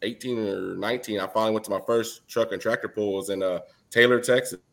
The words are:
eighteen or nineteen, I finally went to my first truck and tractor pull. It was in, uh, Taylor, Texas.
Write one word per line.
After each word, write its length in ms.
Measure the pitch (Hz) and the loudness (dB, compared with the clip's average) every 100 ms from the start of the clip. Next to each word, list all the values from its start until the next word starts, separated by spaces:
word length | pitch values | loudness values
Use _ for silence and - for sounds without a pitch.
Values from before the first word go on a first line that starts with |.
eighteen 380 | 110 120 127 117 | -8 -6 -6 -4
or 360 | 104 95 92 | -2 -4 -6
nineteen, 460 | 92 104 123 120 101 | -4 -4 -4 -4 -4
I 60 | 92 | -2
finally 260 | 110 110 | 0 2
went 120 | 110 101 | 0 -2
to 40 | |
my 100 | 95 - | -4 0
first 400 | 117 113 - _ | 0 0 -10 _
truck 240 | 117 113 | -2 0
and 100 | 95 | -2
tractor 260 | 113 117 110 | -2 -2 -4
pull. 240 | - 104 | -4 -2
It 40 | 98 | -2
was 120 | 95 | -2
in, 140 | 95 | -2
uh, 180 | 95 87 - _ - | -2 -2 -6 _ -2
Taylor, 300 | 120 123 120 | 6 6 6
Texas. 380 | 120 123 - 90 _ | 4 2 2 -10 _